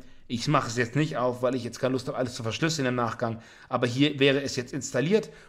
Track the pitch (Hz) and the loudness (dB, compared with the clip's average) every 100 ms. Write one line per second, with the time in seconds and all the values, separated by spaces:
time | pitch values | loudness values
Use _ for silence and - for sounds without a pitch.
0 | - - - 123 - 147 120 113 117 139 | -12 -18 -8 -4 2 2 2 0 0 2
1 | 156 123 127 120 123 131 117 - 127 131 | 0 0 -2 2 0 0 -4 -2 -2 0
2 | 147 117 123 - 113 104 160 160 127 123 | -2 -4 -4 -4 -4 0 0 0 0 0
3 | 117 110 117 113 - - - 123 127 123 | -2 -2 -4 -4 -10 -20 -4 0 0 4
4 | 151 139 139 135 135 - 120 147 - 127 | 2 4 4 4 0 -4 -4 -6 -4 0
5 | 143 214 208 - | 2 2 0 -10